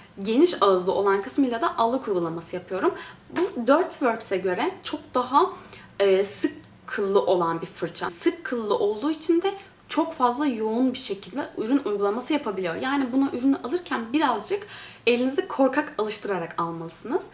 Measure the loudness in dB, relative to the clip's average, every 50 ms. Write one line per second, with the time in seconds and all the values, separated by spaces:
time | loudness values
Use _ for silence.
0 | -20 -20 -12 -8 -2 2 4 6 6 6 6 4 4 6 4 4 2 0 0 2
1 | 4 4 2 2 0 -2 2 2 2 2 2 0 -2 -2 2 2 2 2 2 0
2 | -2 0 0 0 0 -2 -4 -6 -8 -8 -10 -10 -8 -6 -4 0 0 0 0 -2
3 | -12 -16 -18 -20 -16 -8 -2 -2 -2 -2 -2 -2 2 4 4 4 4 0 -2 0
4 | 0 0 0 -2 -4 -4 -4 -2 -2 -2 -2 0 -2 -4 -4 -6 -10 -10 -10 -10
5 | -10 -4 -2 -2 -2 2 4 4 4 4 0 -10 -16 -18 -20 -20 -20 -12 -2 2
6 | 4 4 4 4 2 0 -2 -2 -4 -4 -4 -4 -18 -20 -20 -20 -12 -8 -4 -4
7 | 0 2 4 4 4 4 2 2 2 0 -2 -4 -6 -10 -8 -6 -6 -6 -6 -6
8 | -6 -6 -6 0 0 0 0 0 -6 -6 -4 -4 0 0 0 2 2 0 0 0
9 | -2 -2 -2 -2 0 2 2 2 2 0 -2 -4 -12 -18 -20 _ -10 -4 0 0
10 | 0 0 0 2 2 2 2 2 0 0 0 0 -2 0 2 2 2 2 0 -2
11 | -4 -6 -6 -8 -8 -10 -8 -8 -8 -6 -6 -4 -2 0 0 0 2 0 0 0
12 | 0 0 0 -2 -2 -2 -2 -2 -2 -2 -4 -2 -2 -2 -2 -2 -2 0 0 0
13 | 0 0 2 2 2 2 0 0 2 2 2 2 0 -4 -4 -4 -4 -4 -6 -4
14 | -4 -2 0 2 2 2 0 0 -2 -4 -4 -4 -4 -8 -16 -18 -18 -18 -10 -2
15 | 2 2 4 4 2 0 0 -2 -4 -2 2 2 4 4 4 2 -2 -2 -4 -4
16 | -4 -4 -4 -6 -4 -4 -4 -4 -4 -6 -4 -4 -4 -4 -4 -8 -10 -10 -12 -12
17 | -8 -4 -4 -4 -4 -6